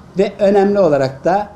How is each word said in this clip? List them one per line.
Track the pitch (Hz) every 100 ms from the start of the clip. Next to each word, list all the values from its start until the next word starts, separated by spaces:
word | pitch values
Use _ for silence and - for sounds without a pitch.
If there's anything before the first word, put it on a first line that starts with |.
| - 175
ve | 208 -
önemli | 202 202 196 202
olarak | 175 139 131 - 160
da | 196 208